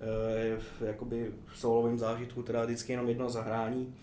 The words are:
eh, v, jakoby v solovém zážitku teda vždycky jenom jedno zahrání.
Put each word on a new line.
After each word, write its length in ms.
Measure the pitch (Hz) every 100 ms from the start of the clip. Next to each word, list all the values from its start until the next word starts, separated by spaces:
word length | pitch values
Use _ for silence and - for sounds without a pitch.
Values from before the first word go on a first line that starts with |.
eh, 560 | 110 110 113 110 113 110
v, 240 | - -
jakoby 500 | 110 107 123 117 110 104 -
v 120 | -
solovém 400 | 117 117 117 120
zážitku 440 | 113 117 120 123
teda 220 | 120 117
vždycky 280 | 117 117 -
jenom 160 | 123 120
jedno 200 | 120 123
zahrání. 640 | 117 110 113 113 127 127 -